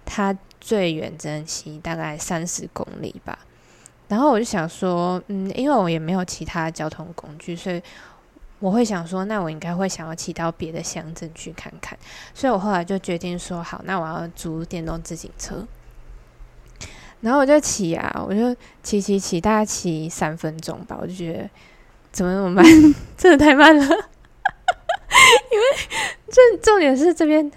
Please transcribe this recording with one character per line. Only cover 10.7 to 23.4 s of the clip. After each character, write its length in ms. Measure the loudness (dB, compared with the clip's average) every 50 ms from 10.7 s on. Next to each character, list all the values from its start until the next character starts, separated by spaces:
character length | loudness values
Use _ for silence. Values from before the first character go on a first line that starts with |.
的 100 | -10 -10
乡 320 | -10 -10 -12 -12 -12 -14 -14
镇 160 | -14 -16 -16 -16
去 180 | -16 -18 -18
看 200 | -18 -18 -18 -20 -18 -18
看。 160 | -18 -18 -18 -18 -20 -20 -20 -20 -20 -20
所 160 | -10 -4 -2 -2
以 40 |
我 60 | -2 -2
后 140 | -2 -2
来 120 | -2 -2 -2
就 140 | -4 -6 -6
决 200 | -6 -6 -8 -6
定 200 | -6 -8 -10 -10
说， 240 | -10 -10 -10 -10
好， 200 | -12 -12 -14 -14 -10
那 160 | -8 -6 -6
我 60 | -6
要 200 | -6 -8 -10 -10 -12
租 360 | -12 -12 -10 -10 -8 -8 -10
电 200 | -10 -10 -10 -8
动 160 | -8 -10 -10
自 120 | -10 -12 -14
行 160 | -14 -16 -18 -18 -16
车。 280 | -14 -12 -12 -12 -14 -14 -18 -20 -20 -20 -20 -20 -20 -20 -20 -20 -20 -20 _ -20 -20 -20 -20 -20 -20 -20 -20 -20 -20 -20 -20 -20 -20 -20 -14 _
然 140 | -2 0 2
后 60 | 2
我 60 | 4
就 140 | 4 4 4
骑 340 | 2 0 -4 -4 -2 -2 -2
啊， 300 | -4 -4 -6 -8 -8 -6
我 80 | -4 -2
就 220 | -2 -2 -2 -2 -6 -10 -20 _ _
骑， 180 | -8 -4 -2 -2
骑， 200 | 0 0 -2 -2
骑， 200 | -2 -4 -4 -2
大 120 | 0 0
概 140 | 2 2 0
骑 420 | -2 -4 -6 -6 -4 -4 -4 -6 -8
三 280 | -6 -6 -6 -6 -6
分 200 | -6 -8 -8 -8 -8
钟 240 | -10 -12 -12 -12 -12
吧， 120 | -14 -12 -10
我 60 | -10
就 60 | -10
觉 220 | -10 -10 -10 -10 -8
得 140 | -10 -12 -14 -16 -20 -20 -20 -20 -20 -20 -20 -20 _ _ _
怎 140 | -6 -4 -2
么 100 | -2 -2
那 60 | -2
么 100 | -2 2
慢？ 140 | 8 10 12 12 12 12 10 8
<laughs> 240 | 6 4 -2 -16 -2
真 140 | 4 6 6
的 80 | 8 8